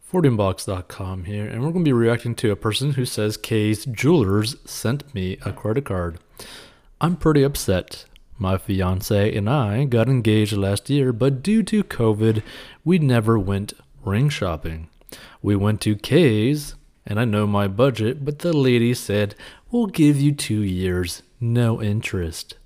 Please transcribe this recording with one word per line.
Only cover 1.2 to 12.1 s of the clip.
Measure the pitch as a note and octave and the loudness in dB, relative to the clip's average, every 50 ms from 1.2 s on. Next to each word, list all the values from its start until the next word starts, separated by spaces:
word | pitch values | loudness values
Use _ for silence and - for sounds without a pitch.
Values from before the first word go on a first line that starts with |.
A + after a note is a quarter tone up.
| F2 | -8
here, | D#2+ G#2 G#2 G#2 | -8 -8 -6 -6
and | F#2+ - A2+ | -6 -6 -4
we're | B2 D3+ E3+ | -4 -2 -2
gonna | F3+ F3 | 0 2
be | D3+ C3 | 4 4
reacting | A#2 A#2 A2+ A#2+ A2+ - A#2+ A2+ | 4 4 4 2 0 -2 -4 -6
to | - - A2+ G2+ | -2 0 0 0
a | |
person | F#2 - A2 G#2+ - - D3 C#3+ | 0 -2 -2 -2 0 -2 -2 -2
who | - B2 | -2 -4
says | A#2+ - - G#2+ G#2+ A2 | -4 -2 -2 -2 -2 -2
Kay's | - - - A#2 A2 G#2+ G#2+ A2 G#2 - | -4 -6 -2 0 0 2 2 0 0 -2
Jewelers | C3+ A#2+ - - C3+ F3+ E3+ A#2 F#2 G2 G#2 A2 A2 C3 - - | -8 -6 -2 2 4 4 4 4 4 2 2 0 0 -4 -10 -14
sent | - - - - A2 A#2 C#3+ - - - | -16 -14 -6 -4 -2 -2 -2 -6 -8 -8
me | G#2 F#2 F#2 F#2+ - - | -6 -6 -6 -6 -6 -8
a | - F2+ | -10 -10
credit | - - G#2 A2 B2+ C#3 | -6 -4 -2 -2 -2 -2
card. | - G2+ F#2 F2 F2 D#2+ D#2+ _ _ _ - - - - - - - - _ _ _ - _ | -4 -4 -4 -4 -4 -6 -10 _ _ _ -20 -20 -20 -18 -20 -20 -20 -20 _ _ _ -8 _
"I'm | - D#3+ F3+ | -2 -2 0
pretty | - - D#3+ D#3 D3 C3+ | 2 2 4 4 4 4
upset. | C#3 C#3+ - - - F#2+ F2+ - - - - - - - - - _ - - | 2 0 -2 -2 0 0 0 0 -4 -12 -20 -20 -20 -20 -20 -20 _ -10 -4
My | G2 F#2 F#2+ | -2 0 0
fiance | F#2+ - - G2 F#2 F#2 F2+ F#2 F#2+ - - G#2+ G2+ G2+ A2 - | -2 -2 -2 -2 0 0 0 0 -2 -2 0 0 2 2 2 0
and | A2 G2+ G#2 | 0 0 0
I | C3 D3+ B2 G#2 G2+ A2+ C#3+ | 0 0 0 0 0 0 0
got | C#3+ A#2+ A#2 A2+ A#2+ | 2 2 2 2 4
engaged | C3+ B2+ A2 A2+ G#2+ G#2+ G#2+ G2+ G#2+ | 2 2 2 4 4 4 2 2 0
last | G#2 G2 F#2+ G2+ G2+ - - | 0 0 0 0 -2 -2 -2
year, | C3+ C#3+ C3+ B2+ B2 | 0 0 2 0 0
but | A2 B2 C3+ C#3 B2+ - | 2 0 0 0 0 -2
due | F#3+ G#3+ A3 G#3+ | 0 2 2 2
to | - - G#3+ G3+ | 2 0 -2 -2
covid, | - - - A#2 A2 | -2 -4 0 2 2